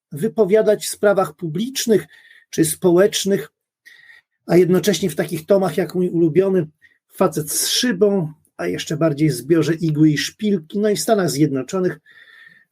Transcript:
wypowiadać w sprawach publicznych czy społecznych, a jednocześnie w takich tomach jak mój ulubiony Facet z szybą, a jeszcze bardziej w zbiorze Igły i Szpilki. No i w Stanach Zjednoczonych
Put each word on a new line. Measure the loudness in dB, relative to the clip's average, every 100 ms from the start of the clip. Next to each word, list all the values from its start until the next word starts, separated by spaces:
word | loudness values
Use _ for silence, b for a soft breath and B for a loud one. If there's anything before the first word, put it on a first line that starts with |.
| _
wypowiadać | -6 -2 0 2 2 2 0 -4
w |
sprawach | -2 0 2 -2 -4
publicznych | -8 -6 -6 -4 0 0 0 b b b b
czy | -2
społecznych, | -2 0 2 4 4 0 -2 -4 -4 _ _ _ _ b b b b _ 0
a | 4
jednocześnie | 4 2 0 0 -2
w | -4
takich | -6 -4 0
tomach | 2 2 -2
jak | -4
mój | -2 -2
ulubiony | 2 2 2 2 0 -2 _ b b _
Facet | -2 -2 -2 -6
z | -4 -4
szybą, | -2 -2 2 2 2 -2 -8 _ -10
a | -6
jeszcze | -6 -6 -2
bardziej | -2 0 0
w |
zbiorze | -2 0 0 0
Igły | 0 -2 2 2
i | 2
Szpilki. | -4 -4 -2 -2 -4 -2
No | 0
i | 0
w |
Stanach | 0 0 0
Zjednoczonych | 0 0 0 -4 -4 -4 -6 b b b b b b b